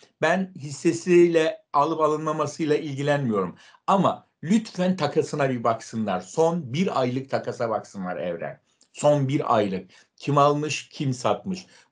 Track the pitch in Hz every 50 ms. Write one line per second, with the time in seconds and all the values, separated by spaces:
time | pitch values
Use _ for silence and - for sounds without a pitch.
0 | - _ _ - 151 160 175 190 190 - - 135 127 151 139 - - 170 165 170
1 | - 185 175 175 175 175 165 160 156 160 - - _ _ - 147 143 160 165 156
2 | 156 151 151 151 156 156 151 156 151 147 - - 165 147 147 143 143 151 139 131
3 | 143 147 143 143 139 120 107 98 92 87 87 - - - - _ - - 190 202
4 | 160 120 - - - _ _ _ - 160 214 226 220 - - 180 180 185 185 -
5 | 151 139 - 156 147 - - 147 143 135 127 120 113 117 117 - - - - 113
6 | 110 101 92 90 92 - - 160 160 165 170 180 151 113 117 156 196 185 131 135
7 | 131 123 123 135 131 - - - - 127 - - 120 110 110 98 - - - 101
8 | 92 90 87 73 80 90 85 82 78 73 71 - _ _ _ _ _ _ _ -
9 | - 147 147 147 135 131 139 147 - - 123 110 107 98 95 92 - - _ -
10 | _ _ _ _ - - 147 143 143 147 147 147 151 151 - - - - - -
11 | 156 135 123 - - 113 101 - - 95 92 - - _ _ - _ _